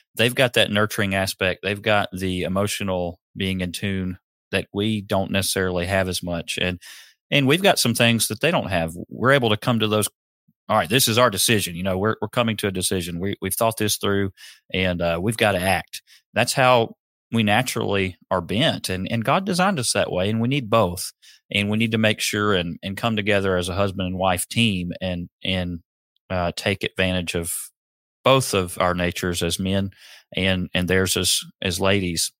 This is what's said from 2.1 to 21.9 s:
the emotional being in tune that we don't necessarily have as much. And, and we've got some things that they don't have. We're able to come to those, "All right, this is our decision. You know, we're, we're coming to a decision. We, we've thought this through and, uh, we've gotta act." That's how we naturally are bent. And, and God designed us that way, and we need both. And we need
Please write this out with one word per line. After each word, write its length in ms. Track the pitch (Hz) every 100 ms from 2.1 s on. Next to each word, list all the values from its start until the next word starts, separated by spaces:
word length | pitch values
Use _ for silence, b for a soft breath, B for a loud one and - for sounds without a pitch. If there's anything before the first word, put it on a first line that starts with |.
the 300 | 90 95 92
emotional 760 | 85 92 101 - 101 92 87 - _ -
being 240 | 98 92
in 120 | 90
tune 460 | 85 104 95 92 90 _ _ _
that 160 | 95 -
we 280 | 101 104 110
don't 300 | 98 98 95
necessarily 560 | 95 92 - 92 90 87
have 220 | 98 92
as 140 | 90
much. 360 | 87 85 - -
And, 200 | 90 90 B B B B -
and 160 | 143 135
we've 160 | 165
got 160 | 190 -
some 160 | 127
things 320 | 113 117 117 -
that 120 | 110
they 100 | 151
don't 200 | 170 101
have. 220 | 95 82 85 -
We're 220 | - 120
able 200 | 139 120
to 60 | 104
come 220 | - 117
to 80 | 107
those, 220 | 107 104 - _ _ _ _ -
"All 80 | 110
right, 120 | 82
this 180 | 120 131
is 120 | 110
our 120 | 123
decision. 460 | 98 - 113 90 85
You 80 |
know, 120 | 95 92
we're, 200 | 104 107
we're 80 | -
coming 280 | - 117 107
to 80 | 104
a 60 |
decision. 480 | 95 90 98 85 85
We, 160 | 95 101
we've 140 | 95
thought 220 | - 113 -
this 200 | 107 -
through 360 | 101 98 98 - B B B
and, 260 | 92 92 87
uh, 200 | 85 85
we've 140 | 95 113
gotta 240 | 107 95
act." 420 | 92 90 - - - b b
That's 180 | - 120
how 440 | - 127 127 113 - _ _ _
we 120 | 113
naturally 760 | 107 104 127 - 104 101 95 90 -
are 80 | 92
bent. 480 | 85 95 151 95 -
And, 220 | 92 95
and 140 | 117
God 220 | 110 156 196
designed 320 | 175 185 185
us 140 | 117
that 180 | - -
way, 180 | 90 98
and 120 | 110
we 80 | 117
need 200 | 143 113
both. 440 | 113 95 87 - - b b -
And 180 | 101 101
we 80 | 107
need 140 | 113